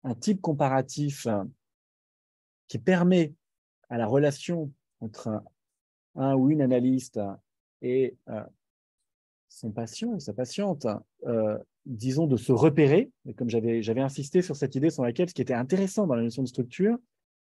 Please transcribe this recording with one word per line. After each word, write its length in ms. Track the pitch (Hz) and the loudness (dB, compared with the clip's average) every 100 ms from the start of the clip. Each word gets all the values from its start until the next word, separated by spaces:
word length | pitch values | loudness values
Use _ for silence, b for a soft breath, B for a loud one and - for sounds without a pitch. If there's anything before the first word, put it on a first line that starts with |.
un 100 | 135 | -8
type 280 | 113 214 190 | -4 -2 0
comparatif, 840 | 170 147 139 135 131 - 147 139 117 | 0 0 2 2 0 -4 -4 -4 -2
euh, 180 | 104 95 - _ _ _ _ _ _ _ _ _ _ - | -2 -4 -12 _ _ _ _ _ _ _ _ _ _ -12
qui 120 | 110 | -4
permet 540 | - 180 175 180 151 - _ _ _ _ - | 2 4 6 4 2 -4 _ _ _ _ -8
à 100 | 117 | -4
la 100 | 110 | 2
relation 680 | 135 147 139 - 170 143 - _ - | 4 2 0 -6 -6 -6 -12 _ -14
entre 300 | 113 - 113 | -14 -10 -6
un, 140 | 107 - _ _ _ _ _ _ - | -6 -8 _ _ _ _ _ _ -4
un 200 | 135 135 | 0 4
ou 160 | 135 | 4
une 100 | 156 | 4
analyste 580 | 131 127 127 131 - 113 98 98 _ _ _ - | 4 4 2 0 -2 -6 -6 -8 _ _ _ -10
et, 360 | 123 131 127 - - | -2 0 -2 -4 -12
euh, 160 | 110 - _ _ _ _ _ _ _ _ _ _ | -12 -12 _ _ _ _ _ _ _ _ _ _
son 240 | - 113 | -12 -10
patient 380 | 110 113 - 233 | -8 -10 -8 -8
ou 100 | 202 | -6
sa 140 | 107 | -8
patiente, 520 | 104 127 - 202 143 117 104 - - - | -8 -8 -4 -4 -4 -4 -6 -10 -12 -4
euh, 300 | 113 107 107 - _ 143 | -2 0 -4 -10 _ -12
disons, 420 | 113 127 135 160 | -6 -2 0 2
de 80 | 117 | 0
se 160 | - | 2
repérer. 580 | 117 156 147 139 170 277 _ - | 6 6 6 6 6 2 _ -16
Et 80 | |
comme 160 | - 120 | -6 -2
j'avais, 320 | 113 113 117 | 0 0 0
j'avais 200 | 107 117 | 0 -2
insisté 400 | 135 139 139 185 | -2 -4 0 0
sur 160 | 175 143 | 0 -4
cette 180 | 135 131 | -2 0
idée 140 | 160 | 0
sur 140 | 160 | 0
laquelle, 260 | 120 120 180 | -2 0 -2
ce 40 | |
qui 80 | - | -2
était 120 | 127 | -2
intéressant 540 | 120 131 190 190 - 185 | -2 0 0 0 0 0
dans 80 | 117 | 0
la 80 | |
notion 200 | 117 135 | 0 -2
de 60 | 127 | -4
structure, 480 | - 123 - 202 240 _ _ _ _ | -4 -6 0 0 0 _ _ _ _